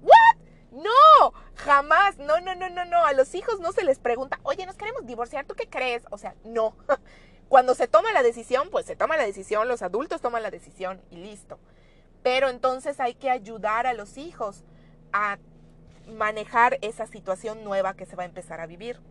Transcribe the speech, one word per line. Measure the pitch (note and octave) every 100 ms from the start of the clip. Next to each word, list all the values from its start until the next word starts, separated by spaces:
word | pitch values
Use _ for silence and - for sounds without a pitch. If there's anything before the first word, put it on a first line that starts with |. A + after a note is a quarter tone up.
"¿What? | - A5+ A5+ A#5 - - _
No, | B3 F#4+ B4 D#5 D5 C4+ - -
jamás, | - C#4+ C#4+ D4 D#4+ G4+ -
no, | C#4+ D#4+
no, | F#4
no, | F4+ F#4
no, | F4
no, | F4 F4
a | D#4
los | C4+ C4
hijos | F4 A4 G#4
no | E4+
se | G4
les | F4+ C4+
pregunta, | - A#3+ C4+ -
'Oye, | - E4 F#4
nos | F#4+
queremos | G#4+ B4+ B3+
divorciar, | A#3 A#3+ D4 -
¿tú |
qué | - A4+
crees?'". | - B3+ A#3+ -
O | G3+
sea, | G3+ -
no. | A3 A#3 A3 - -
<laughs> | C#4 - - - - -
Cuando | C4+ B3+
se | B3 E4+
toma | D#4 A4
la | F#4+
decisión, | B3 A#3 A3 B3 E4
pues | B3 -
se | D#3+
toma | A3+ D#4+
la |
decisión, | A3+ G3 F#3+ G#3+ A#3+
los | A#3+
adultos | F3+ G3+ D#4 E4
toman | A#3+ A#3
la | G#3+
decisión | F3 C#3+ - F#3 F#3+ _
y | E3+
listo. | G3 G#3 - - _ _ _ _ _ _
Pero | B3+ C4 C4+
entonces | B3 B3+ C4 C#4+ C#4+
hay | B3
que | A#3+ C4+
ayudar | B3+ G3+ A3 G#3 A3 B3+
a |
los | A3+ F3+ -
hijos | - - G#3+ - - - - - -
a | G3+ G#3 G3 - - - - - - -
manejar | A3 G#3+ G#3+ G#3 A#3 A#3+ C4
esa | G#3 A3+ A3
situación | A3 E3+ F#3 G#3+ A3
nueva | G#3 G3 F#3
que | F#3+ F3+
se | F#3
va |
a | F3+
empezar | F3+ E3+ D#3+
a | E3
vivir. | F3 A3+ B3+ -